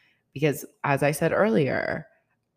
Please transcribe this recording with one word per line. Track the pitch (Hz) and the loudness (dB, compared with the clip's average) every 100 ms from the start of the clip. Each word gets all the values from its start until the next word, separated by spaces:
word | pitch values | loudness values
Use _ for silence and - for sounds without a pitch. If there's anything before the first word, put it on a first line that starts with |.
| _ _ _ | _ _ _
Because | - 151 139 - _ | -2 -2 -2 -8 _
as | - 139 | -2 0
I | 143 | 0
said | 156 165 | 0 0
earlier, | - 208 220 143 - - - 156 _ _ _ _ | 2 2 2 0 -2 -4 -6 -8 _ _ _ _